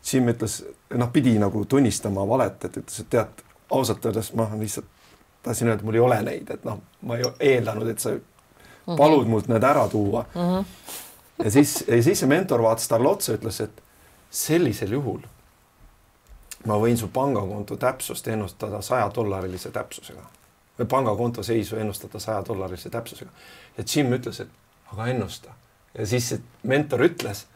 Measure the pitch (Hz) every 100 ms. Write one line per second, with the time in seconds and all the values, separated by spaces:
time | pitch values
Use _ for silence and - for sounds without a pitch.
0 | - 131 120 117 110 - - - _ 123
1 | 120 139 127 110 101 98 101 135 127 -
2 | 107 98 98 131 107 95 90 98 - -
3 | - 120 107 - - _ _ 135 120 107
4 | 117 107 104 120 110 107 107 - - _
5 | _ - _ _ - 117 117 107 104 110
6 | 123 113 104 - - - 123 107 - _
7 | - 117 123 - 143 127 113 107 113 110
8 | 113 - - _ _ _ - - - 170
9 | 147 151 113 110 98 113 110 147 107 107
10 | 101 110 - 175 175 185 196 - - -
11 | - - - - 107 117 143 - - 120
12 | 120 202 139 151 190 120 113 113 - 113
13 | 135 202 - 110 107 - 107 - _ _
14 | - _ _ - - 160 160 104 101 123
15 | 135 78 - - _ _ _ _ - _
16 | _ _ _ - - - 113 104 117 117
17 | 107 - 139 120 98 104 101 - 123 135
18 | - - - 110 98 - 107 104 101 123
19 | 104 123 110 95 92 92 - - 110 -
20 | - - - _ _ _ _ _ 120 131
21 | 123 101 120 120 98 113 104 110 107 98
22 | 104 107 - 107 95 101 95 90 90 117
23 | 117 - - - - - - - - 151
24 | 135 120 120 98 - _ _ _ _ 95
25 | 113 127 92 - - - _ _ _ -
26 | 107 123 120 - - - - 135 147 120
27 | 127 - 120 98 -